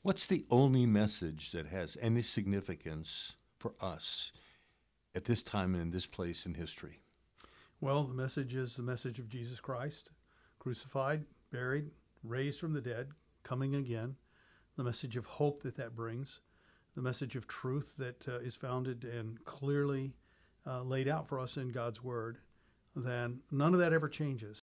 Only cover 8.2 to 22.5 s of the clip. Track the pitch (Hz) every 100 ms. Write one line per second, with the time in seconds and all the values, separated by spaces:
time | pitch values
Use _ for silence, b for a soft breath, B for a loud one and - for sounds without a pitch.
8.2 | 131 139 131 127 127 120 120 123 131 113
9.2 | 117 127 117 123 - - 139 151 - -
10.2 | _ b b b - 123 - 135 135 156
11.2 | 147 _ _ 123 127 139 151 - _ _
12.2 | 113 120 139 143 165 151 120 117 135 143
13.2 | _ _ - 127 135 143 131 113 117 135
14.2 | b b b b b - 123 120 131 117
15.2 | 113 - 147 143 135 123 120 117 113 117
16.2 | 139 - b b b b b - 127 123
17.2 | 131 127 110 - 127 139 - - 127 123
18.2 | - 123 123 - 135 127 127 120 120 117
19.2 | 110 113 - - 139 143 143 139 135 -
20.2 | b b b b - 127 127 131 135 156
21.2 | 147 135 127 - 127 123 120 117 123 120
22.2 | 113 117 -